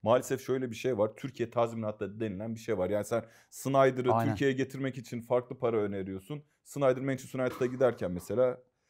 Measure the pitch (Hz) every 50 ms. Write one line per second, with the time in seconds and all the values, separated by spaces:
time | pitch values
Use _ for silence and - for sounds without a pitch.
0 | - 107 117 131 127 - 139 123 - - 131 135 131 127 110 - - 131 127 101
1 | 104 - 110 - - 139 - - 117 113 - 120 120 117 117 113 110 107 107 -
2 | 104 95 101 110 117 107 95 92 107 117 113 113 - - 110 92 90 92 104 104
3 | 104 - 117 113 113 - - - _ _ - - - 131 139 139 135 135 127 127
4 | 123 123 113 113 113 113 110 98 139 139 131 127 135 131 - 135 135 135 123 131
5 | 113 - 123 117 113 - 123 123 123 - 127 - 131 117 113 110 104 101 101 98
6 | 95 95 95 95 - - 147 147 - _ _ _ _ - - 143 143 131 123 120
7 | 131 139 135 127 - 123 - 131 127 123 - - 131 123 127 127 135 120 113 -
8 | 107 90 90 87 - - 101 117 127 127 123 - - _ _ _ _